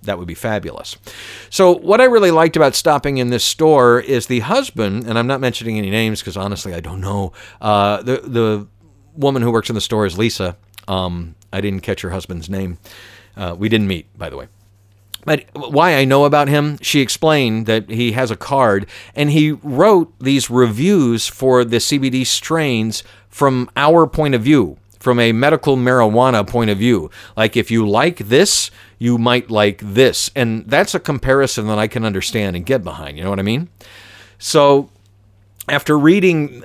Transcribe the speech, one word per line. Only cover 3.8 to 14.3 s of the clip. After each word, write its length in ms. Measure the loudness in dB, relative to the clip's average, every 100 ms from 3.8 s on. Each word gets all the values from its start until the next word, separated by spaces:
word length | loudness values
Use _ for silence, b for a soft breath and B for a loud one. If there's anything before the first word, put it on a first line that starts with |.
| 6 4
is 260 | 2 -4 -2
the 140 | -4
husband, 640 | -2 -2 -4 -4 -4 -4 -4
and 120 | -2
I'm 80 | -2
not 140 | -2
mentioning 380 | -4 -4 -6 -6
any 100 | -4
names 340 | -2 -2 -4
'cause 140 | -8 -8
honestly 380 | -6 -8 -8
I 60 | -10
don't 200 | -10 -8
know, 320 | -6 -4 -6 B B B
uh, 400 | 0 2 2 -2
the, 180 | -4 -4
the 440 | -2 -2 0 -2 -6 _ _ _ _ -4
woman 240 | -2 0
who 100 | 0
works 200 | 0 -2
in 40 |
the 60 | -6
store 240 | -4 -2
is 140 | -2 -2
Lisa, 400 | -2 -2 -8 -8 _ -18 -8
um, 480 | -6 -4 -8 -10 -16 _
I 80 | -8
didn't 200 | -6 -6
catch 200 | -6 -8
her 100 | -6
husband's 400 | -8 -10 -12 -8
name. 280 | -8 -8 -10 B B B B B -12
Uh, 180 | -10 -6
we 120 | 0
didn't 180 | 0 0
meet, 200 | -4 -8 -16
by 100 |
the 80 | -14